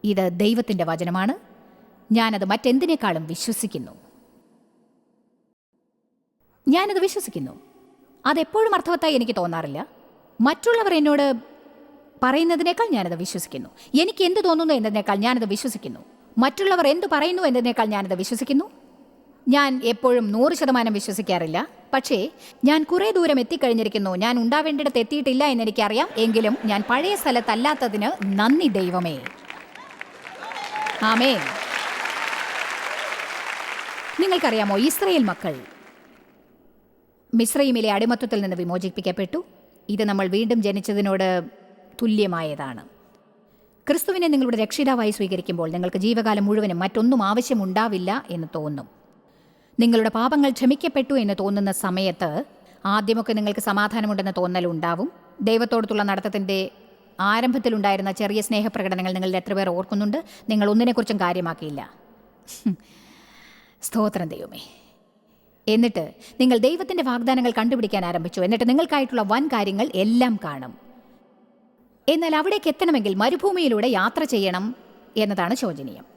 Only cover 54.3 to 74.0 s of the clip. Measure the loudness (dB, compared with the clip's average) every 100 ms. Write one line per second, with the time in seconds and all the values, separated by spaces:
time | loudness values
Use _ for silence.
54.3 | -2 -2 0 -2 -2 -2 -2 -4 -8 -20
55.3 | -4 0 2 2 0 0 -2 0 -2 -2
56.3 | -4 -2 -2 -4 -10 -20 -20 -20 -4 0
57.3 | 2 2 0 0 0 2 0 -2 -2 -2
58.3 | -2 0 -2 -2 -4 -4 -2 -2 -2 -2
59.3 | -2 -2 -2 0 -2 -2 -2 0 -2 -6
60.3 | -14 -2 2 4 4 2 0 -2 0 0
61.3 | 0 -4 -6 -10 -10 -12 -18 -20 _ _
62.3 | _ -20 -6 -4 -4 -8 -20 -20 -20 -20
63.3 | -20 -20 -20 _ _ -6 0 0 -2 -6
64.3 | -8 -12 -16 -20 -20 _ _ _ _ _
65.3 | _ _ _ 0 2 2 0 -8 -12 -20
66.3 | 2 4 6 4 2 -4 -2 0 0 2
67.3 | 2 2 0 0 0 0 -2 -2 -4 -4
68.3 | -2 0 2 4 4 2 0 0 -2 0
69.3 | 0 0 0 -2 -2 -2 0 2 4 2
70.3 | 0 -6 -10 -12 -18 -20 -20 _ _ _
71.3 | _ _ _ _ _ _ _ 0 0 2
72.3 | 0 0 0 0 0 0 2 0 0 0
73.3 | 2 0 2 2 2 2 2